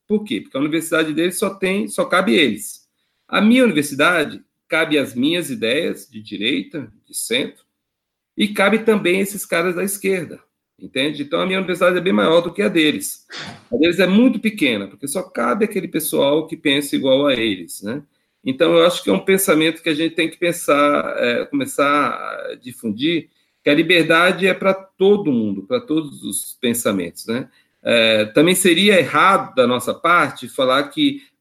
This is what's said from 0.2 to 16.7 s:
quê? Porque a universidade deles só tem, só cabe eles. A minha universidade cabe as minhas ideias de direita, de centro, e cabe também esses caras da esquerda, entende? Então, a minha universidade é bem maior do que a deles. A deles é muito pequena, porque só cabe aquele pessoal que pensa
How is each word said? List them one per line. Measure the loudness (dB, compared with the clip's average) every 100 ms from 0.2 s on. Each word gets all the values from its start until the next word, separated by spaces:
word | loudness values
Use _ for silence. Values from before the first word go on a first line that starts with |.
quê? | -2 -8
Porque | -6 -4
a |
universidade | -2 -2 -2 -2 0
deles | 0 -2 -2
só | -4
tem, | -4 -4 -4 -4
só | -4
cabe | 0 0 2 2
eles. | 2 0 -10 -18 _ _ _ _ -4
A | 2
minha | 4 6
universidade | 4 2 -2 0 2 2 -2 -8 _ _ -6
cabe | -2 0 0
as | -2 -2
minhas | -2 -2 -4
ideias | -4 -2 -2 -2 -6 -12
de | -20
direita, | -14 -6 -4 -4 -6 -12 -14 _
de | _ -12
centro, | -4 -4 -4 -10 _ _ _ _ _ _ _ -4
e | -2
cabe | 2 2 2
também | 2 0 2 0
esses | -2 -6
caras | -4 -2 -2
da | -4
esquerda, | -6 -4 -4 -4 -6 -14 _ _ _ _
entende? | -10 -4 -4 -4
Então, | -6 -4
a | -2
minha | -4
universidade | -4 0 2 2
é |
bem | 0
maior | 2 4 4
do | 2
que | -2
a | 0
deles. | 2 0 0 -6 -12 _ -16 -16 -18 -6
A | 0
deles | 0 2
é | 4
muito | 6 4 2
pequena, | -2 0 0 0 -4
porque | -12 -8
só | -8
cabe | -8 -4 -2 0
aquele | 0 -2 -4
pessoal | -6 -2 0 2 0 -2
que | -4
pensa | 0